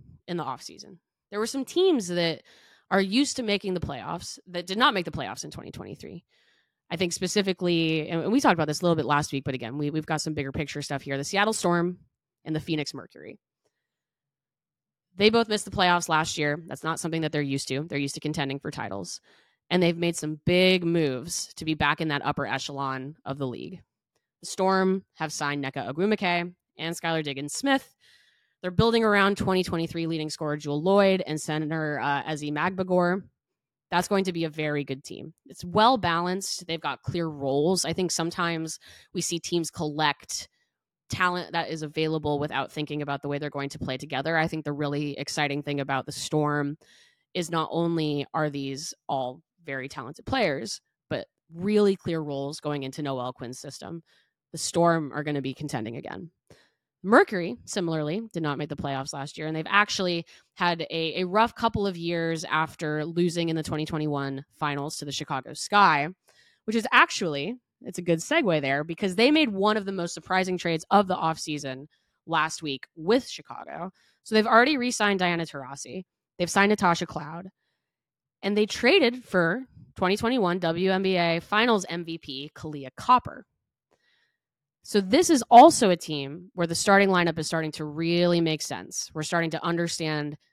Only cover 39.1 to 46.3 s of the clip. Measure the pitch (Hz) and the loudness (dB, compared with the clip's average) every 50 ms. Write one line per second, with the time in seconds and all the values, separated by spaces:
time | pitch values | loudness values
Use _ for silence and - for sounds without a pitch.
39.1 | - 175 160 - 175 165 - - 175 170 160 - - - 170 151 147 151 156 147 | -6 -6 -4 -4 -4 -6 -4 -2 -2 -2 -2 -2 -4 -6 -6 -4 -2 0 2 2
40.1 | 143 - - - - - - - _ _ _ _ _ _ _ _ _ _ _ _ | 0 0 -6 -10 -10 -10 -10 -12 _ _ _ _ _ _ _ _ _ _ _ _
41.1 | - - 185 180 180 180 170 - - 170 165 - 160 156 156 147 151 156 160 156 | -2 0 0 0 2 -2 -4 -4 -4 -4 -4 -4 -6 -6 -8 -6 -2 -2 0 0
42.1 | 160 156 151 147 147 143 147 151 - 131 135 - - 151 151 - 147 151 147 143 | 0 0 0 0 0 0 -2 -2 -2 -4 -4 -4 -4 -6 -6 -4 -4 -6 -4 -4
43.1 | 143 139 - 143 143 143 147 147 - 143 139 139 - 151 - 139 131 127 151 156 | -6 -6 -4 -4 -4 -4 -4 -6 -6 -6 -6 -6 -6 -8 -6 -6 -6 -6 -6 -6
44.1 | 147 131 139 160 165 160 160 160 - 156 151 147 147 143 151 143 143 143 151 147 | -4 -4 -2 0 0 0 0 0 -2 -6 -6 -6 -4 -4 -2 -2 -2 -2 -4 -4
45.1 | 139 - 143 - - 156 147 143 143 147 143 151 143 143 139 135 135 135 - - | -6 -8 -8 -6 -2 -2 -2 0 -2 -4 -4 -4 -4 -4 -2 -2 -2 -4 -4 -6
46.1 | - - - - | -8 -10 -6 -2